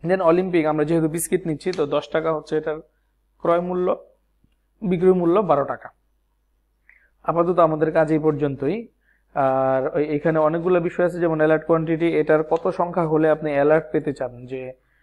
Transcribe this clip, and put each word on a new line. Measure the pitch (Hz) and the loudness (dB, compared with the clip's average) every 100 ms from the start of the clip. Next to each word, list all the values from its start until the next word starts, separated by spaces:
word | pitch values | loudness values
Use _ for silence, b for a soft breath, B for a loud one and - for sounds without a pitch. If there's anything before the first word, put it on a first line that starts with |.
| 160 | -2
Then | 190 | 0
অলিম্পিক, | 170 170 185 175 156 | 4 4 2 0 2
আমরা | 151 147 | 0 0
যেহেতু | 165 160 | 2 0
বিস্কিট | 165 - 180 170 | -2 -4 -4 -2
নিচ্ছি | 147 - | -6 -6
তো | 180 147 | -4 -2
দশ | 143 147 | -2 -2
টাকা | 165 160 | -4 -2
হচ্ছে | 160 151 156 | -4 -2 -4
এটার | 156 156 - _ _ _ _ _ | -4 -8 -12 _ _ _ _ _
ক্রয় | 180 170 | 0 0
মূল্য, | 180 180 180 - - _ _ _ _ _ _ _ 175 | 0 -2 -2 -4 -8 _ _ _ _ _ _ _ -4
বিক্রয় | 180 185 | 2 4
মূল্য | 185 170 185 | 4 4 2
বারো | 190 143 139 | 2 0 0
টাকা। | 123 - _ _ _ _ _ _ _ _ _ _ b b _ | -6 -12 _ _ _ _ _ _ _ _ _ _ b b _
আপাতত | - 165 170 175 | -4 0 0 4
আমাদের | 165 156 160 | 2 2 0
কাজ | 165 156 | 0 2
এই | 156 | 2
পর্যন্তই। | 156 143 143 139 135 208 226 _ _ _ _ | 0 0 -2 -2 -4 -4 -8 _ _ _ _
আর | 139 135 131 135 131 131 | -2 0 2 0 0 0
ওই, | - 151 147 | -2 -2 -2
এখানে | 165 160 | 0 2
অনেকগুলো | 156 165 170 180 | 2 0 0 0
বিষয় | 170 - 175 | 0 0 -2
আছে, | 175 | 0
যেমন | 170 156 | -2 2
অ্যালার্ট | 156 156 156 | 2 2 2
কোয়ান্টিটি, | 165 160 160 170 156 | 0 0 0 0 0
এটার | 151 156 | 2 2
কত | 160 165 190 | 2 -2 -2
সংখ্যা | 175 175 175 160 | -2 -2 -2 0
হলে | 160 156 | 2 2
আপনি | 151 156 | 0 0
অ্যালার্ট | 143 147 156 160 | 0 4 2 2
পেতে | 156 147 | -4 -4
চান | 131 127 120 123 | -6 -8 -10 -12
যে | 131 127 127 _ _ | -12 -12 -16 _ _